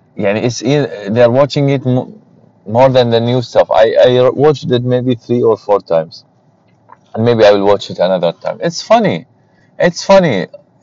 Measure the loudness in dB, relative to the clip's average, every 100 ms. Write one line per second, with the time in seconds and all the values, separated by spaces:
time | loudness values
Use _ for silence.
0 | _ -6 -4 -2 -4 -4 -2 -2 -4 -8
1 | -6 0 2 2 0 -2 -2 -2 -2 -4
2 | -4 -14 _ _ _ _ -6 2 4 4
3 | 2 0 0 -2 0 0 2 2 2 4
4 | 2 4 2 2 0 0 -2 -4 -2 -2
5 | -2 -4 -4 -2 0 0 0 -2 0 -2
6 | -4 -10 _ _ _ _ _ _ _ _
7 | _ -4 0 2 2 2 2 0 -4 -4
8 | -2 0 -2 -4 -10 -6 -8 -8 0 0
9 | 0 -4 -8 _ _ _ _ -4 -4 -2
10 | 2 2 2 -2 -6 -12 _ _